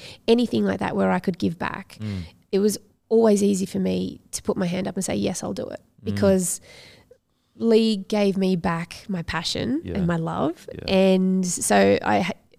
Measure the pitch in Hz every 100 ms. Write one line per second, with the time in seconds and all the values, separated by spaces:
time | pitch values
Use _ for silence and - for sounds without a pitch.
0 | - - - 233 233 226 202 196 202 202
1 | 190 185 190 175 196 165 - - - -
2 | 107 95 82 - _ - 104 139 - _
3 | - 226 226 208 202 196 190 196 185 185
4 | 185 - _ - - 208 180 185 190 190
5 | 185 208 202 180 214 196 - - _ _
6 | - 98 202 190 180 - - - - -
7 | _ _ _ _ _ - 226 220 226 208
8 | 190 214 202 190 185 185 180 165 170 -
9 | - 185 165 160 - - 214 277 349 202
10 | 175 170 165 175 311 349 - - - 190
11 | 190 190 190 185 180 - - 202 196 -
12 | - 208 180 - _